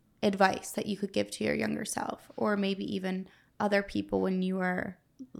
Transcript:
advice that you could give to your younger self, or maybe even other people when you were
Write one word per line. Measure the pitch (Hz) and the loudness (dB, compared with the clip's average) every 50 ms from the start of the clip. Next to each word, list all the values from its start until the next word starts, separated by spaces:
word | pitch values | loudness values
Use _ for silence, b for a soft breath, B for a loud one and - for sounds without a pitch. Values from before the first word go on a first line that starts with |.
| _ _ _ - - | _ _ _ 0 2
advice | 208 196 196 196 190 - - - - | 2 4 6 4 4 4 2 -6 -6
that | - - - | -4 -4 -2
you | 214 202 | -2 -2
could | 180 202 196 - | -2 -2 0 0
give | 208 208 - - | 0 0 0 -2
to | - 214 | -2 0
your | 214 214 | 0 0
younger | 220 214 214 220 220 214 | 2 0 0 -2 -2 -4
self, | - - - - - - - - - - | -4 -4 -4 -4 -4 -6 -8 -10 -12 -6
or | - 226 214 208 | -2 0 0 2
maybe | 202 196 196 196 190 202 - 202 | 2 2 2 0 -2 -2 -4 -4
even | 190 185 185 190 185 190 b b b b b b - | -2 -2 -2 -4 -4 -6 b b b b b b -2
other | 208 202 202 202 202 | 0 2 2 2 2
people | 202 - 208 196 - 202 190 | 2 -2 -4 -2 0 0 2
when | 190 190 190 185 | 2 2 2 2
you | 185 185 185 | 0 0 0
were | 190 185 180 180 185 - - 180 - _ _ _ - 262 - - - | 0 0 0 0 0 -2 -4 -6 -12 _ _ _ -18 -18 -14 -14 -14